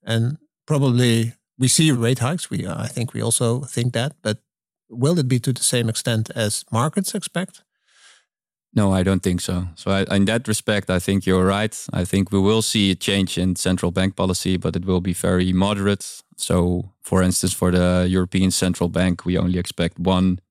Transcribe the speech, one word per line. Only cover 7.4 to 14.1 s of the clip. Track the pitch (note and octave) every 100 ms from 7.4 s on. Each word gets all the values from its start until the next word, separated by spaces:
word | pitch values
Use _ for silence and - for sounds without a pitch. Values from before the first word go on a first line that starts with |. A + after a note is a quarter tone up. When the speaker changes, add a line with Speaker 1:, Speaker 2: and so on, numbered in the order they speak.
| F#3+ - _ _ _ _ - _ _ _ _ _ _
Speaker 2:
No, | A2 G2+
I | F#2+
don't | F#2 F#2+
think | F#2+ F2+
so. | - F2+ F2+
So | D#2+ -
I, | G2 G2 G2+
in | G2
that | A#2 A#2+
respect, | G#2+ - G#2 F#2+
I | F#2
think | - G2 F#2
you're | F#2
right. | F#2 G2 A2 - -
I | -
think | F2+ G2 F#2
we | G2
will | G2 A2
see | - A2 G2
a |
change | F2+ - G2 F#2 -
in | F#2 F2+
central | F#2 F#2 F2+
bank | F2 F#2+